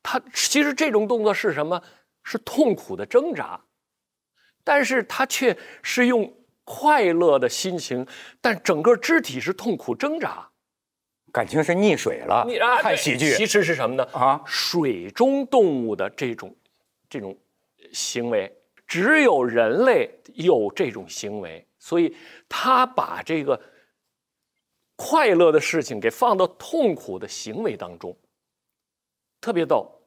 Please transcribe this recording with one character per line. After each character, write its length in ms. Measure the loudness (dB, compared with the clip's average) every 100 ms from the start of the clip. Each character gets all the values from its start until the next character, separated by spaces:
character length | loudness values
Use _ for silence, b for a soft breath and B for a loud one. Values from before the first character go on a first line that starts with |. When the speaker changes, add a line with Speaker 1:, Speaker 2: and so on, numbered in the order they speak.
Speaker 1:
它 180 | -6 -6 -6
其 300 | -4 0 0
实 100 | 0
这 180 | 0 0
种 160 | 0 0
动 160 | 0
作 80 | 0
是 220 | 0 -2
什 100 | -2
么？ 160 | -4 -4 b b b _
是 160 | -8 -8
痛 340 | -6 0 2
苦 220 | 0 -6 -10
的 100 | 0
挣 300 | 0 0 -6
扎。 260 | -8 -12 _ _ _ _ _ _ _ _ _ _
但 200 | 0 2
是 200 | 2 -2
它 220 | -2 -4 -2
却 280 | 0 0 0 B B
是 240 | -6 2 4
用 260 | 2 -2 _ _ _
快 400 | -18 -2 2 4 4
乐 240 | 4 4 4
的 100 | 2
心 300 | -2 -6 -6
情， 300 | -6 -8 -8 B B B
但 180 | -2 0
整 180 | 0 2
个 160 | 4 2
肢 240 | 4 0
体 180 | 0 -8
是 140 | -6
痛 240 | -4 -4 -4
苦 160 | -4
挣 260 | -4 -4 -4
扎。 300 | -6 -10 -18 _ _ _ _ _ _ _ _
Speaker 2:
感 140 | -4 -2
情 160 | -2
是 100 | 0
溺 220 | 2 2 2
水 260 | -2 -6 0
了， 180 | 0 0
Speaker 1:
你 100 | 0
啊， 200 | 2 2
Speaker 2:
看 160 | 2 0
喜 180 | -2 0
剧。 140 | 2
Speaker 1:
对， 80 | 2
其 80 | 2
实 180 | 2
是 120 | 2 0
什 120 | -2
么 80 | -4
呢？ 120 | -8
Speaker 2:
啊。 280 | 0 2 2 -2
Speaker 1:
水 680 | -6 -2 -2 -2 -2 -8
中 340 | 0 2 2 2
动 400 | 4 4 2 -4
物 100 | -4
的 140 | -4
这 220 | -4 -8
种， 220 | -8 -14 -20 _ _ _ _ _
这 120 | -12
种 180 | -12 -16 _ _ _ _ -18
行 380 | -10 -6 -4 -2
为， 220 | -2 -4 _ _ _ -8
只 360 | -2 2 4
有 200 | 4 4
人 400 | 2 2 2 4
类 260 | 4 4 0 -8 -20 -2
有 360 | 2 2 0
这 160 | -2 -4
种 200 | -4 -14
行 320 | -12 -10 -10
为， 240 | -12 -16 _ _
所 200 | -4 0
以 160 | 0 B B B _
他 380 | -4 0 2 2
把 360 | -2 -4 -8
这 200 | -4 -4
个 160 | -2 -4 b b b _ _ _ _ _ _ _ _ _ _ -16
快 360 | 0 2 4
乐 200 | 6 6
的 80 | 4
事 240 | 2 -4
情 160 | -4 -4
给 100 | -4
放 280 | 0 2 2
到 80 | 0
痛 480 | -2 -6 0 0 0
苦 240 | -8 -12
的 80 | -12
行 360 | -12 -10 -6
为 120 | -6 -6
当 220 | -12 -12
中， 160 | -16 -16 _ _ _ _ _ _ _ _ _ _ _ _
特 100 | -4
别 140 | -2 2
逗。 240 | 0 -2 _